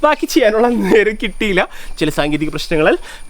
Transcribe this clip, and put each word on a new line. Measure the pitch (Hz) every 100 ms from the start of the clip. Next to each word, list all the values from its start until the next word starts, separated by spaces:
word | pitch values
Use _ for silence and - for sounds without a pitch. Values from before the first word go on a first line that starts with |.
ബാക്കി | 294 302 311
ചെയ്യാനുള്ള | - 214 214 240 233
നേരം | 196 208 208 214
കിട്ടിയില്ല, | 226 - 220 185 - - - -
ചില | 156 151
സാങ്കേതിക | 147 147 156
പ്രശ്നങ്ങളാൽ | 147 - 160 160 339 - - -